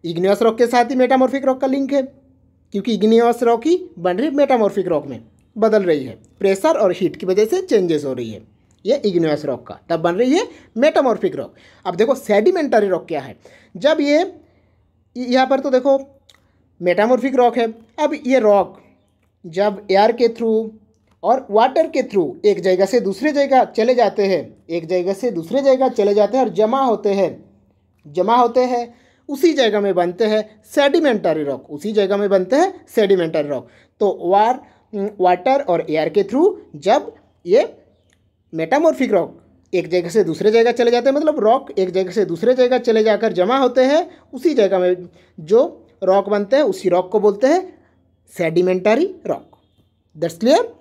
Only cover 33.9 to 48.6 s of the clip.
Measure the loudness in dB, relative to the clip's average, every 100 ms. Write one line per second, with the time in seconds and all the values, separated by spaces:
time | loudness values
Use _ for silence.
33.9 | _ -2 -2 0 2 2 0 -8 _ _
34.9 | -8 -8 0 0 2 0 0 0 -2 -2
35.9 | -2 0 -2 -2 0 0 0 -16 -8 0
36.9 | 0 0 -18 _ _ 0 2 2 -6 _
37.9 | _ _ _ _ _ _ -10 -2 2 2
38.9 | 0 0 0 -2 -10 _ _ _ -6 -2
39.9 | -2 0 0 0 0 2 2 2 2 0
40.9 | 2 0 0 0 0 2 0 -2 -4 -2
41.9 | -2 -4 -2 -4 -2 0 2 2 2 0
42.9 | 0 2 0 -2 0 0 2 0 2 2
43.9 | 2 -2 -12 _ -4 -2 2 2 2 0
44.9 | -2 -6 _ _ -20 0 2 2 -4 _
45.9 | _ 0 0 0 -4 0 0 0 -2 0
46.9 | 0 0 0 0 2 2 2 -2 -18 _
47.9 | _ _ _ _ -6 -2 0